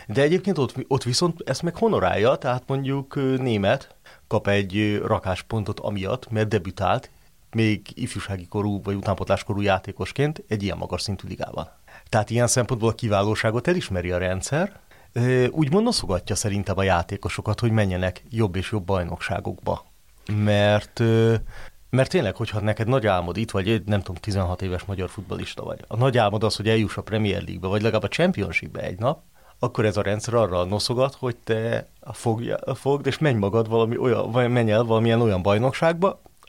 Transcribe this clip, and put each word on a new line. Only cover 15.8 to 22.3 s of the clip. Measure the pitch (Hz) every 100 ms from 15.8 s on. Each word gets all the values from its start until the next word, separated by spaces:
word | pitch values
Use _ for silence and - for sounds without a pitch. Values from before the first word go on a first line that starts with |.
noszogatja | 233 - - 90 - 104
szerintem | 110 101 98 92
a |
játékosokat, | 95 87 - 98 - - 107 104
hogy | 120
menjenek | 110 101 90 92 - -
jobb | 113 107 92
és | 90
jobb | 107 87
bajnokságokba. | 95 87 82 - 95 98 95 - 90 - - _ - -
Mert, | 104 104 104 104 104 - -
ö, | 117 113 113 110 - - - - -
mert | 123 131
tényleg, | 185 107